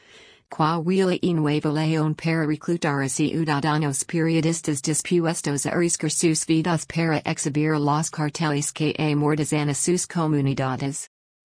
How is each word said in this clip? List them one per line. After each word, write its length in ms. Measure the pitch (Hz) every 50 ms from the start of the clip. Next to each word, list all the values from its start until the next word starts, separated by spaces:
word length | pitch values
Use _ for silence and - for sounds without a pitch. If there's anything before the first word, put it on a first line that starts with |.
| _ - - - - - - _ _ _
Coahuila 720 | - - 156 156 170 165 156 175 190 190 190 180 180 -
y 140 | - - 170
Nuevo 360 | 156 151 143 151 151 - 151
León 440 | 147 156 156 156 160 156 156 156 151
para 320 | - - 165 160 165 151
reclutar 560 | 151 156 147 - 175 170 170 - 151 143 139 135
a 40 |
ciudadanos 960 | 135 - - 151 - - 165 160 156 143 139 156 156 147 151 156 143 139 - -
periodistas 800 | - 175 165 160 165 165 160 151 165 170 - - 160 147 139
dispuestos 840 | - 160 151 - - - 180 175 165 165 170 - - 147 143 135 -
a 60 | - -
arriesgar 360 | 175 175 170 - - 165 151
sus 340 | - - 180 165 156 - -
vidas 400 | - 160 160 160 180 165 151 -
para 340 | - - 165 165 165 151 - -
exhibir 560 | - 156 - - 156 135 151 151 156 156 147
los 300 | 147 143 147 151 156 -
carteles 640 | - 160 151 147 - - 165 151 143 143 147 - -
que 220 | - 156 151 -
amordazan 720 | - 156 151 147 147 147 147 156 151 143 - 156 151 147 147
a 60 | 135
sus 320 | - - 175 180 180 -
comunidades. 1000 | - - 175 156 156 151 143 135 135 131 139 135 131 127 - 139 139 151 - - - _ _ _ _ _ _ _